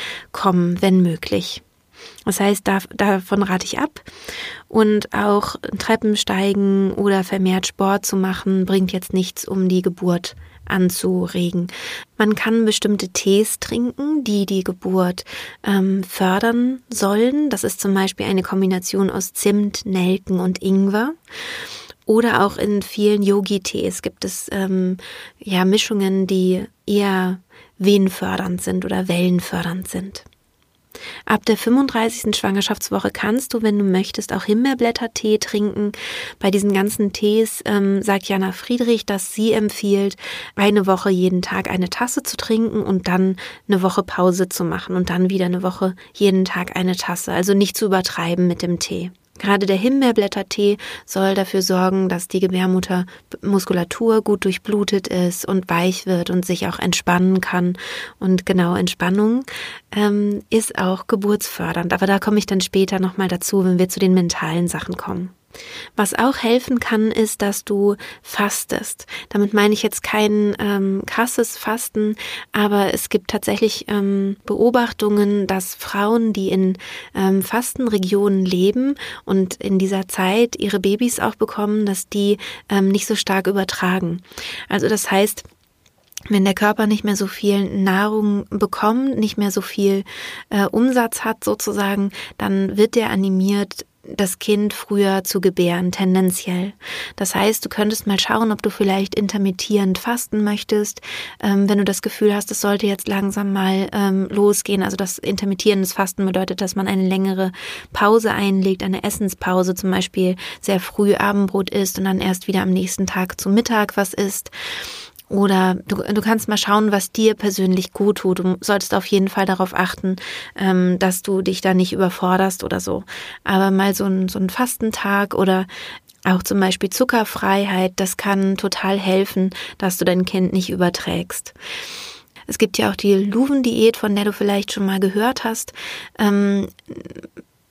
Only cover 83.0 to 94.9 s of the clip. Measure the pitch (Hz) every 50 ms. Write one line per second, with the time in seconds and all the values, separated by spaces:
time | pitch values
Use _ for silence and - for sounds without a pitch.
83 | - - 220 208 - - 196 190 185 196 202 202 190 185 - - - 180 180 190
84 | 180 165 170 185 - - - - - - - - - - - - 175 127 220 202
85 | - - 196 196 202 214 - - - - _ _ _ _ _ _ _ _ _ _
86 | _ _ _ - - - 208 202 190 202 190 - 214 208 214 - 220 208 214 214
87 | - 208 202 185 202 190 - - - 202 202 202 196 - - 202 190 190 185 190
88 | 202 214 214 220 208 208 202 202 190 - - 202 208 202 - - - 214 220 247
89 | 269 277 254 - 220 214 - - 208 202 190 208 190 - - - 202 196 196 196
90 | 202 - - - - - - - - - - 202 202 - - 214 240 262 254 254
91 | 233 226 - - - 220 220 - - 202 208 214 - 214 202 202 202 196 202 196
92 | 196 202 - - - - - - 214 202 196 196 196 190 - 202 208 226 - 233
93 | 220 - - 190 190 196 190 185 185 196 202 202 202 196 - - - _ _ _
94 | - - - - 202 185 - - - - 208 202 208 208 - - - -